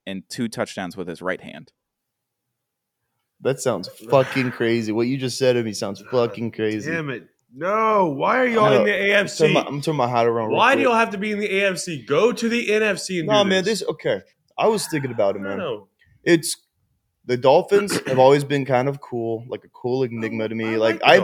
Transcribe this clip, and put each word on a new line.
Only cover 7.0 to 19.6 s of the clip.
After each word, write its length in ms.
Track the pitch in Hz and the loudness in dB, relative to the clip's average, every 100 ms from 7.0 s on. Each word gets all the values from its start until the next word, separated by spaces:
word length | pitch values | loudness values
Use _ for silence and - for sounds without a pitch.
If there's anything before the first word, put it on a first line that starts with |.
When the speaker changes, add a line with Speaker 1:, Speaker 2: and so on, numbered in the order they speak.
| 147 | -6
Speaker 3:
it. 180 | 113 - _ _ | -10 -14 _ _
No, 560 | 127 180 214 220 208 170 | -8 -4 0 2 2 0
why 280 | 135 180 247 | 0 0 0
are 60 | 254 | 2
y'all 200 | 220 208 | 2 4
Speaker 2:
I 40 | |
know. 100 | 208 | 4
Speaker 3:
in 40 | 208 | 2
the 100 | 190 | 0
Speaker 2:
I'm 60 | 202 | 2
Speaker 3:
A 40 | |
F 160 | 202 170 | 2 0
C? 140 | - 156 | 2 2
Speaker 2:
turn 80 | |
my, 80 | 151 | 2
I'm 180 | - 143 | 0 -4
turn 140 | 160 147 | -2 0
my 120 | 123 | 0
hat 180 | 120 117 | 2 2
around 240 | 117 107 | 0 0
real 80 | 165 | 2
Speaker 3:
Why 160 | 240 277 | 2 4
do 20 | |
Speaker 2:
quick. 40 | 262 | 2
Speaker 3:
y'all 100 | 226 | 2
have 120 | 214 | 0
to 60 | 196 | -2
be 140 | 214 | -4
in 80 | 202 | -4
the 140 | 196 190 | -2 0
A 120 | 196 | 0
F 60 | 165 | -2
C? 220 | 180 143 | -8 -10
Go 280 | 110 147 233 | -2 2 2
to 160 | - 233 | 2 -2
the 220 | 233 208 | -2 0
N 100 | 214 | 0
F 160 | 220 175 | 0 -2
C 200 | - 180 | -4 -4
and 80 | 170 | 2
Speaker 2:
Nah, 160 | 214 | 2
Speaker 3:
do 60 | 196 | 4
Speaker 2:
man, 140 | 190 | 2
Speaker 3:
this. 160 | 185 208 | 0 -2
Speaker 2:
this, 100 | - | -4
okay. 320 | 160 147 98 - _ _ - | -4 -2 -2 -6 _ _ -2
I 100 | 190 | 0
was 200 | 214 - | 0 -2
thinking 240 | 156 131 | -4 -4
about 240 | 117 98 98 | 0 0 -2
it, 40 | |
Speaker 3:
I 40 | |
don't 60 | 98 | -6
Speaker 2:
man. 80 | 98 | -6
Speaker 3:
know. 300 | 156 107 - _ _ _ | -6 -8 -12 _ _ _
Speaker 2:
It's, 320 | 160 165 - - _ _ _ _ _ _ - | 0 2 0 -10 _ _ _ _ _ _ -6
the 100 | 123 | 2
Dolphins 640 | 131 160 180 202 202 175 | 4 4 4 0 0 -4
<clears throat> 80 | 135 | 0
have 120 | 131 | 4
always 240 | 131 143 | 6 6
been 200 | 135 143 | 2 -4
kind 240 | 131 123 135 | 0 0 0
of 140 | 139 | -4
cool, 420 | - 120 113 113 123 | -8 -6 -4 -6 -8
like 160 | 107 | -12